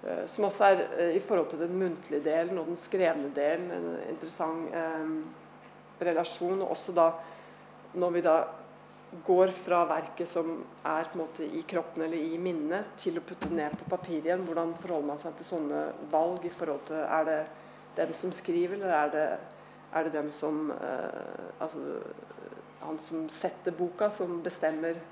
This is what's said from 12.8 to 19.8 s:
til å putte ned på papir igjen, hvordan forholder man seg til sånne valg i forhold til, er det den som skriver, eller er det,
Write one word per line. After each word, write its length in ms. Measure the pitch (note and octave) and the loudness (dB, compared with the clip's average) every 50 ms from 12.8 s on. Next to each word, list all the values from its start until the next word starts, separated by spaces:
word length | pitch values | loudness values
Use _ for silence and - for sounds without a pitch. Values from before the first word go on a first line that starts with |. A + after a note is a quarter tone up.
| G#3+ - - - | -2 -6 -10 -4
til 200 | - F#3 E3 E3 | -4 -2 -2 -2
å 40 | - | -6
putte 280 | - F#3 - - D3+ | -6 -10 -8 -4 -2
ned 260 | E3+ E3 D3+ D3 D3+ - | 0 0 0 0 -4 -6
på 100 | - - | -4 -4
papir 360 | F#3 F3+ - - E3+ D#3 D3+ | -4 -4 -2 -2 -4 0 2
igjen, 180 | E3 F3 F#3 F#3+ | 2 2 2 0
hvordan 300 | E3 E3 E3 E3+ E3 E3+ | 0 0 0 0 0 -2
forholder 320 | E3+ - F3+ F3 D#3 C#3+ D3 | -6 -4 -2 -2 0 0 -2
man 140 | C#3+ D3 | -4 -4
seg 160 | - E3+ D3+ - | -6 -8 -8 -8
til 100 | E3 - | -8 -4
sånne 360 | F#3 E3 D3+ D3 D3 D3 D3+ D#3 - - - D3 | -2 -2 0 0 0 0 -2 -2 -4 -8 -6 2
valg 340 | - D#3 D#3+ E3+ F3+ F3+ E3+ | 4 4 4 4 2 -2 -4
i 60 | F3 | -6
forhold 320 | E3+ - F3 D#3 C#3+ C#3+ - - | -4 -4 -2 -2 -2 -4 -4 -6
til, 100 | D#3 D#3 | -4 -2
er 300 | D3+ - - D#3+ D#3 D#3+ | 0 2 2 2 4 4
det 100 | D#3 D3+ D#3 D#3+ - - - - - - - - - | 2 0 0 -4 -8 -16 -18 -18 -20 -20 -20 -10 -2
den 160 | - E3 E3 E3 | -2 -2 0 -2
som 200 | - - F#3 F3+ | -4 -4 -4 -4
skriver, 400 | - - - E3+ F3 F3 F3 G3 | -4 -2 0 2 2 2 2 0
eller 160 | G3+ G3 F#3 | -2 0 2
er 220 | E3+ D3+ D3 D3 D3+ | 4 4 4 4 2
det, 140 | D3+ D#3 - - - - - - - - - - - | 2 2 2 0 -2 -6 -12 -16 -20 -20 -20 -20 -20